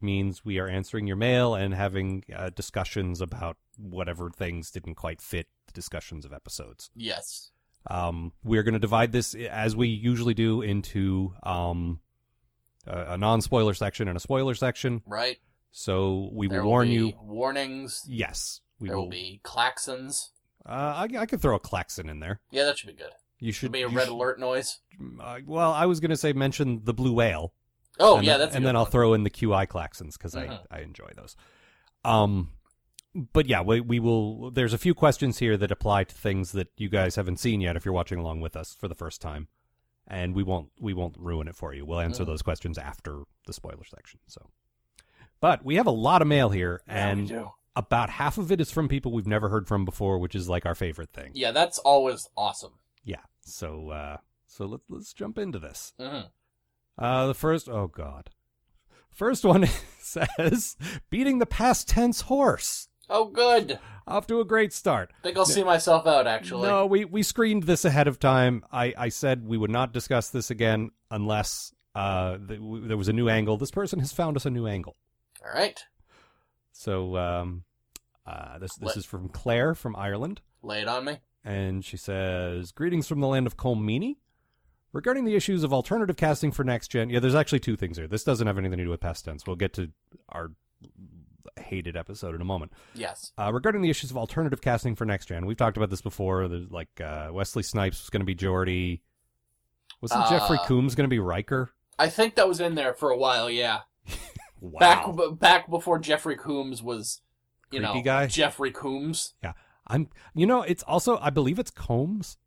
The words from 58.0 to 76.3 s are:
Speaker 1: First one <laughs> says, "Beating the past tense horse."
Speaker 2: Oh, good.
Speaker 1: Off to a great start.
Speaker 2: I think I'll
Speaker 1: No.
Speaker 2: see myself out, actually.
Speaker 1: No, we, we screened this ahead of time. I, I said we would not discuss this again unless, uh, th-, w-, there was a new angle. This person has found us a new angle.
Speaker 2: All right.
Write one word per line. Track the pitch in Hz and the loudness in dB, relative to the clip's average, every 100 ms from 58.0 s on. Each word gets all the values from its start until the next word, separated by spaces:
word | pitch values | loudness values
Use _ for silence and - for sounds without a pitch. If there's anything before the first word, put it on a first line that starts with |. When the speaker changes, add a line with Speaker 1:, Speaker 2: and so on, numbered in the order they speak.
| 76 67 - - _ _ _ _ _ _ _ | -12 -14 -20 -20 _ _ _ _ _ _ _
Speaker 1:
First | - 220 269 | -4 0 4
one | 202 190 175 - | 8 8 6 2
<laughs> | - - | -6 -16
says, | - - - - 160 233 - - 160 160 - | -10 -2 -2 2 2 2 0 -8 -10 -12 -6
"Beating | 214 269 254 | 0 2 2
the | 233 | 2
past | - 240 - - | 2 4 2 4
tense | 226 240 226 | 4 4 2
horse." | - 269 262 - - - - _ - | 0 4 4 2 -2 -8 -10 _ -2
Speaker 2:
Oh, | 214 220 | 0 2
good. | 196 240 233 160 123 - 101 - | 4 6 6 4 -4 -10 -16 -6
Speaker 1:
Off | 196 - | -4 0
to | 233 | 0
a | 190 | 2
great | 220 214 | 4 2
start. | - 185 123 90 _ | 2 0 2 0 _
Speaker 2:
I | |
think | 180 180 | -2 2
I'll | 185 | 4
Speaker 1:
No. | |
Speaker 2:
see | 196 | 4
myself | 185 165 175 165 160 | 6 6 6 6 6
out, | 143 120 | 6 4
actually. | 110 180 185 196 | 0 -4 -2 2
Speaker 1:
No, | 202 196 | 4 4
we, | 196 190 | 2 2
we | 208 | -2
screened | 208 - 226 208 | 0 2 2 2
this | 165 170 160 | 2 4 4
ahead | 143 143 | 4 4
of | 127 | 4
time. | 139 131 127 120 - | 4 6 6 2 -2
I, | 127 123 - | -2 -2 -2
I | 120 | -4
said | - 139 127 110 | -2 0 0 0
we | 113 | 0
would | 107 | 0
not | 117 127 | 0 0
discuss | 120 - 123 - | -2 0 0 0
this | 127 - | -4 -4
again | 113 113 110 110 - - | 0 2 2 -2 -10 -8
unless, | 107 104 107 104 - - _ _ 104 | -4 0 0 -2 -6 -10 _ _ -4
uh, | 98 92 92 95 | -2 0 -2 -4
th-, | 101 107 | -8 -10
w-, | 107 110 113 | -10 -8 -4
there | 107 | 0
was | 98 | 2
a | |
new | 110 117 | 2 4
angle. | 110 110 107 | 4 2 0
This | 135 | -2
person | 196 202 185 | -4 -2 -2
has | 135 | -2
found | - 165 139 | -2 -2 -2
us | 143 | -2
a | |
new | 120 110 | -2 -2
angle. | 98 - - _ _ _ - | -4 -8 -14 _ _ _ -20
Speaker 2:
All | - 143 | -6 -2
right. | 208 - - _ _ _ _ | -2 -4 -20 _ _ _ _